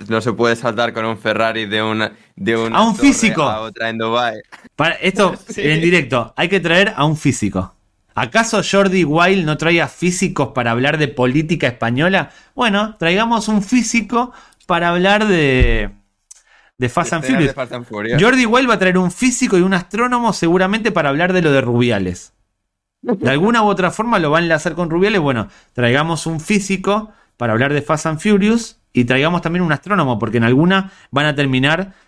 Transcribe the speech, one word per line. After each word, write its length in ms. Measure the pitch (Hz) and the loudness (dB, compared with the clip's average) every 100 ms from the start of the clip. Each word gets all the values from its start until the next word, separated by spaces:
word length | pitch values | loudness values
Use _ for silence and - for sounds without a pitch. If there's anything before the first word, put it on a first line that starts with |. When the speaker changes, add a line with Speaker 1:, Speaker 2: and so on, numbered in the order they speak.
| 104 | -4
Speaker 1:
no 140 | 113 | -2
se 100 | 113 | -2
puede 220 | 101 117 117 | 0 0 0
saltar 380 | 123 110 117 | -2 -2 -4
con 120 | 117 110 | -4 -6
un 120 | 107 | -4
Ferrari 480 | 113 107 113 110 104 | -2 0 0 -2 -4
de 160 | 107 | -2
una, 300 | 110 110 110 - _ - | -2 -2 -4 -8 _ -6
de 200 | 98 113 | -2 0
una 220 | 113 127 | 0 0
Speaker 2:
A 60 | |
un 120 | 226 202 | 0 2
Speaker 1:
torre 120 | 277 | 2
Speaker 2:
físico. 340 | - 220 160 | 2 0 0
Speaker 1:
a 200 | 135 110 | -2 -4
otra 280 | 110 - 113 | -8 -8 -6
en 80 | 113 | -4
Dubái. 400 | 113 117 120 110 - - - - | -2 0 -2 -6 -16 -20 -14 -4
Speaker 2:
Para, 180 | 160 160 | -2 -2
esto, 400 | 175 196 185 - | -2 0 0 0
Speaker 1:
<laughs> 60 | - | -12
Sí. 120 | - 147 | -4 -2
Speaker 2:
en 140 | 156 | 0
directo, 520 | 170 175 127 123 113 - | 2 0 0 -4 -4 -4
hay 120 | 170 | -2
que 100 | 190 | 0
traer 340 | 160 175 202 - | 2 2 2 0
a 80 | |
un 140 | 147 151 | 0 0
físico. 560 | 143 120 101 92 92 _ _ _ _ | 0 0 -2 -4 -6 _ _ _ _
¿Acaso 480 | - 123 220 226 208 - | -6 -2 0 0 -2 0
Jordi 340 | 196 196 185 147 | 2 2 2 2
Wild 380 | 160 175 190 151 | 2 2 2 0
no 120 | 151 | 0
traía 300 | 160 170 143 | 0 0 0
físicos 600 | - 175 180 185 - 135 | -2 -4 -2 -2 -2 -4
para 160 | 131 117 | -2 -2
hablar 260 | 117 139 156 | 0 0 0
de 80 | 147 | -2
política 580 | - 127 139 156 165 139 | 0 0 0 0 -2 -2
española? 640 | 117 117 123 170 190 147 - _ | -2 -2 0 2 0 -2 -12 _
Bueno, 420 | - 240 202 165 - | -2 0 0 -2 -2
traigamos 480 | 165 185 233 233 220 | 0 0 0 0 0
un 160 | 214 | -2
físico 680 | 208 247 226 233 - 233 247 - - _ - | 2 0 0 -4 -2 -2 -4 -8 -20 _ -4
para 220 | 170 170 | 0 0
hablar 360 | 175 190 208 214 | 2 2 2 2
de, 600 | 175 143 127 123 113 101 101 _ _ _ - _ _ _ - | 2 4 4 4 2 -2 -10 _ _ _ -20 _ _ _ -6
de 120 | 123 | -4
Fast 240 | 175 170 | -2 -2
and 100 | 165 | -4
Speaker 1:
Escenas 140 | 131 233 | 0 0
Speaker 2:
Furious. 100 | 147 | 0
Speaker 1:
de 40 | - | -2
Fast 180 | 123 | -8
and 120 | 123 120 | -10 -10
Furious. 340 | 107 107 139 | -6 -2 2
Speaker 2:
Jordi 240 | 214 262 233 | 4 4 2
Wild 240 | 240 269 | 2 2
va 40 | 196 | 2
a 40 | |
traer 180 | 185 185 | 2 2
un 100 | 180 | 0
físico 460 | - 254 254 254 185 | 0 -2 0 2 2
y 40 | |
un 120 | 185 | 2
astrónomo 580 | 190 - 208 247 247 233 | 0 -2 -4 0 0 0
seguramente 580 | - 170 180 185 220 214 | 0 2 2 2 0 -2
para 180 | 175 143 | 0 0
hablar 240 | 143 180 | 0 0
de 80 | 185 | 2
lo 100 | 160 | 4
de 100 | 139 | 2
Rubiales. 720 | 123 120 120 104 92 90 - _ _ _ _ _ _ _ | 2 2 2 0 -2 -6 -14 _ _ _ _ _ _ _
De 280 | - 196 127 | -6 -2 0
alguna 340 | 143 202 240 | 0 2 2
u 40 | 208 | 2
otra 240 | 185 180 | 0 -2
forma 280 | - 226 214 | -2 -2 0
lo 100 | 151 | 2
va 80 | 160 | 0
a 20 | |
enlazar 340 | 170 156 165 156 | 2 0 -2 -4
con 140 | 175 | -2
Rubiales. 320 | 170 202 208 | 0 2 2
Bueno, 260 | 143 120 92 - _ | 0 -2 -4 -12 _
traigamos 540 | - 120 131 160 160 165 | -2 0 2 0 -4 -6
un 140 | 160 | -6
físico 680 | 160 208 202 190 190 208 214 _ _ - | -2 -2 0 -4 -2 -2 -4 _ _ -6
para 160 | 117 | -2
hablar 180 | 113 139 | 0 0
de 80 | 147 | 0
Fast 260 | 147 156 165 | -2 -2 -2
and 120 | 156 | -2
Furious 580 | 214 202 208 233 - - _ | 0 2 2 0 -2 -16 _
y 140 | - 120 | 0 2
traigamos 360 | 131 151 175 | 2 2 0
también 220 | 170 175 | -2 -2
un 80 | 175 | 0
astrónomo, 480 | 143 180 202 135 113 | -2 -2 0 0 -2
porque 180 | 110 117 | -2 0
en 60 | |
alguna 480 | 117 127 170 190 190 - - | 2 4 4 2 -2 -12 -6
van 160 | 135 151 | -2 0
a 100 | 143 | 0
terminar 580 | 139 131 139 165 190 - | 0 2 2 0 -4 -12